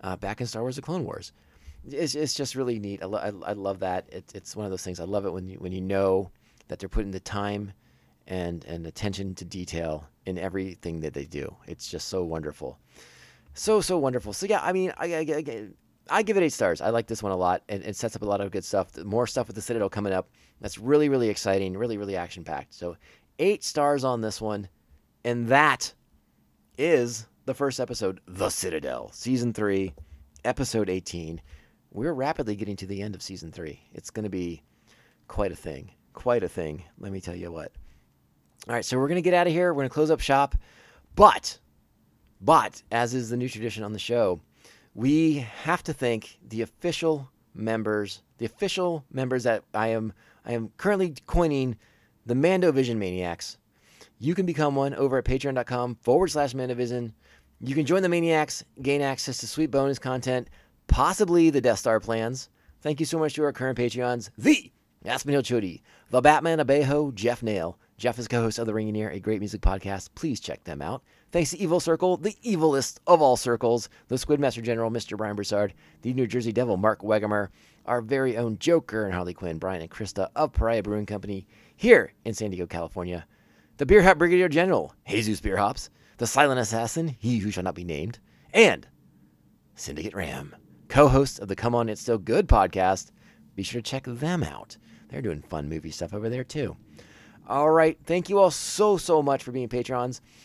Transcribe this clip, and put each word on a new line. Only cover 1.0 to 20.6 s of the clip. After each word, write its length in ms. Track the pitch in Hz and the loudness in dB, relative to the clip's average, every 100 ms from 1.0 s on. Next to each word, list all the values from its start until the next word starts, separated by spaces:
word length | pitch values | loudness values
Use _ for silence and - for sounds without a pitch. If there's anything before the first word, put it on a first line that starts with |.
Wars." 280 | 117 - - _ _ _ - - - | -6 -8 -14 _ _ _ -20 -20 -12
It's, 280 | 139 160 147 | -4 -4 -2
it's 180 | 151 | -2
just 220 | - 135 127 | -2 -6 -4
really 240 | 123 113 | -2 -2
neat. 200 | 101 98 | -6 -8
I 60 | 92 | -6
lo-, 120 | 104 | -4
I, 320 | 101 101 - | -6 -8 -8
I 20 | |
love 260 | 104 98 95 | -6 -4 -4
that. 280 | 92 92 - | -4 -4 -6
It, 220 | 95 - | -16 -16
it's 220 | 101 - 104 | -18 -14 -10
one 100 | 104 | -8
of 60 | |
those 100 | 92 | -6
things. 160 | 98 90 | -8 -8
I 60 | |
love 200 | 87 101 | -4 -2
it 80 | 98 | -2
when 140 | 90 90 | -6 -10
you, 120 | 95 | -10
when 120 | 90 | -8
you 100 | 92 | -6
know 520 | 95 98 98 95 95 - _ _ - | -2 2 4 2 0 -12 _ _ -14
that 140 | - | -12
they're 80 | 95 | -4
putting 240 | - 98 | -4 -4
the 80 | 95 | -8
time 520 | - 104 101 101 104 - _ _ _ _ - | -8 -4 -2 -4 -8 -12 _ _ _ _ -10
and, 380 | 92 87 85 | -6 -4 -6
and 220 | - 85 82 | -10 -10 -10
attention 500 | - 104 95 98 90 | -8 -6 -6 -8 -10
to 80 | |
detail 640 | 87 95 90 82 80 76 76 _ - | -12 -12 -8 -6 -4 -6 -10 _ -10
in 100 | 92 | -6
everything 640 | 92 95 95 85 87 82 | -6 -6 -6 -8 -10 -8
that 140 | 78 | -8
they 100 | 69 | -8
do. 300 | 71 73 71 - - | -10 -10 -10 -12 -18
It's 220 | - - | -16 -12
just 200 | 82 - | -12 -6
so 160 | 95 | -6
wonderful. 560 | 85 80 76 - 67 65 _ - - - - _ _ | -4 -4 -8 -10 -12 -14 _ -20 -20 -20 -20 _ _
So, 260 | - - 214 | -10 0 2
so 160 | 175 180 | 2 0
wonderful. 340 | 135 123 110 | 0 -2 -6
So, 140 | 101 190 | -8 -2
yeah, 140 | 202 | 0
I 100 | - | 0
mean, 200 | 185 185 - | -2 -2 -4
I, 160 | 170 | -6
I, 40 | 160 | -4
I, 500 | 156 151 143 113 104 - _ _ - | -2 -4 -4 -10 -12 -18 _ _ -4
I 120 | 180 | -2
give 140 | 214 196 | 2 2
it 60 | |
eight 100 | 165 | 2
stars. 280 | - 98 80 | 2 0 2
I 100 | 85 | 0
like 160 | 117 113 | 0 -2
this 160 | 113 | -4
one 100 | 104 | -2
a 40 | 92 | 0
lot, 260 | 90 90 - | 2 0 -2
and 140 | 101 | -10
it 140 | 95 101 | -8 -6
sets 180 | 113 | -6
up 80 | - | -6
a 40 | 104 | -2
lot 140 | 101 | -2
of 100 | 98 | -2
good 140 | 95 | -6
stuff. 300 | - 98 92 - | -2 -2 -2 -6
More 280 | 95 110 120 | -4 -2 0
stuff 200 | - 117 | -2 -4
with 100 | 107 | -6
the 60 | |
Citadel 260 | - 117 98 | -4 -2 -2
coming 240 | 104 101 | -2 -2
up. 160 | 92 - _ _ _ | -2 -4 _ _ _